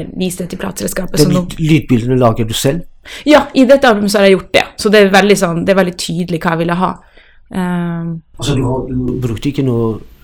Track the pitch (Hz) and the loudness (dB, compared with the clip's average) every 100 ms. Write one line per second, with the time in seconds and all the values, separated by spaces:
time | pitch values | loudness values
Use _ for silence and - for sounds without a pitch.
0 | - - 185 175 175 185 196 - 196 - | -6 -6 -6 -6 -10 -8 -10 -6 -6 -6
1 | 185 - 147 147 175 - 156 156 - 123 | -4 0 2 2 -2 -4 2 2 2 0
2 | 120 127 120 110 110 - 135 170 - - | 2 2 2 2 -4 -2 -2 -2 -8 -18
3 | - - 285 294 - - 254 277 262 208 | -20 -6 4 4 4 2 4 6 4 2
4 | 202 202 196 185 - - - - 214 214 | 0 2 4 4 2 -2 -2 -4 2 4
5 | 196 190 202 196 180 170 180 190 180 175 | 4 4 4 2 0 -2 0 0 0 -4
6 | - 165 175 165 180 165 170 175 180 170 | -8 -6 -4 -4 -2 -2 -2 -2 -2 -4
7 | _ _ _ _ _ 185 180 175 175 170 | _ _ _ _ _ -6 -4 -4 -4 -6
8 | 170 165 _ - - 127 120 131 135 127 | -8 -10 _ -10 -4 -2 -2 -4 -4 -4
9 | 123 127 123 104 143 139 131 117 113 110 | -4 -4 -4 -4 -4 -2 -2 0 -2 -4
10 | - - | -12 -20